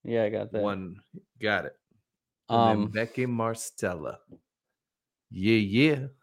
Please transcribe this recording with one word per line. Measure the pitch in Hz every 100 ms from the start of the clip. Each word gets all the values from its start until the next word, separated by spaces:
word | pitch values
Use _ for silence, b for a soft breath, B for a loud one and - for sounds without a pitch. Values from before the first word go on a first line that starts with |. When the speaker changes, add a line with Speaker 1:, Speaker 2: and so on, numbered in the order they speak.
Speaker 1:
Yeah, | - 117
I | 107
got | 107 107
that. | 110
Speaker 2:
One. | 101 98 92 101 _ - _ _
Got | 107 98 71
it. | - _ _ _ _ _ _ -
And | 117 113
then | 107 101
Speaker 1:
Um, |
Speaker 2:
Becky | 107 113 - 127
Marstella. | 120 113 113 - - 101 80 73 - _ - _ _ _ _ _ _ _ _ _
Yeah, | 92 101 113
yeah. | 101 110 151 143 135 _